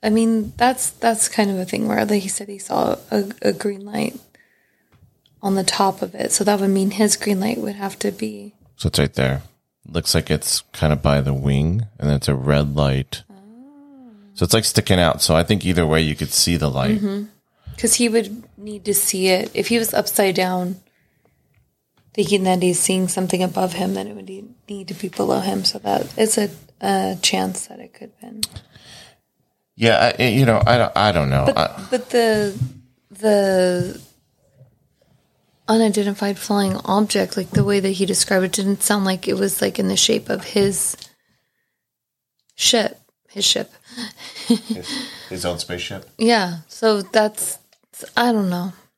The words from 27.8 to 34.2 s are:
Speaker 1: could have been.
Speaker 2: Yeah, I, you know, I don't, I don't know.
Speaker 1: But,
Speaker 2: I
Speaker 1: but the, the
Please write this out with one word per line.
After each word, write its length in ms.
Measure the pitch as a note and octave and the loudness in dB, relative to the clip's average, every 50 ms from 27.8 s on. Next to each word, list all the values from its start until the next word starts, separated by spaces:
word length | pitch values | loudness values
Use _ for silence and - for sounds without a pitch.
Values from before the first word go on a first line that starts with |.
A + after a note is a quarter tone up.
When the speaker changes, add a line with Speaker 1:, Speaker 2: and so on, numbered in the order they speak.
| - - _ | -20 -20 _
Speaker 1:
could 200 | - - - _ | -20 -20 -20 _
have 80 | _ - | _ -20
been. 180 | - - G#3+ G#3+ - - - - _ _ - - - - - - - _ _ _ _ _ _ _ _ _ _ _ _ _ | -20 -10 -10 -10 -8 -10 -16 -20 _ _ -20 -20 -20 -20 -20 -20 -20 _ _ _ _ _ _ _ _ _ _ _ _ _
Speaker 2:
Yeah, 400 | - A2+ A2+ A2+ - - A#2+ - - | 2 4 4 6 6 6 4 2 2
I, 40 | - B2+ | 0 2
you 180 | G#2 C3 C3+ | 4 4 4
know, 160 | A#2 A2+ - - | 4 4 4 4
I 120 | - A#2 B2 | 4 4 4
don't, 140 | A2+ - - | 4 2 2
I 160 | - G2+ G#2+ E2+ | 2 2 4 4
don't 160 | E2 - C2+ | 4 2 2
know. 160 | C2+ C2+ C2+ | 2 2 2
Speaker 1:
But, 140 | - - - | 2 2 2
Speaker 2:
I 280 | - - - - F#3+ - | 0 0 -2 -10 -8 -4
Speaker 1:
but 180 | - B3 B3 - | -4 -4 -4 0
the, 500 | - B3 A#3 A3+ A3 G#3+ G#3 G3+ G3 - B2+ - - - - _ _ _ _ _ | 0 2 2 4 2 2 0 -2 -2 -4 -6 -6 -6 -14 -20 _ _ _ _ _
the 880 | G#3 F#3+ G#3 A3 G#3 G3+ G3+ G3 F#3+ F#3 F#3 F3+ F3+ F3+ F3+ F3+ - - - - _ _ | -20 -2 2 4 4 4 4 4 4 4 4 2 2 0 -2 -4 -6 -12 -18 -20 _ _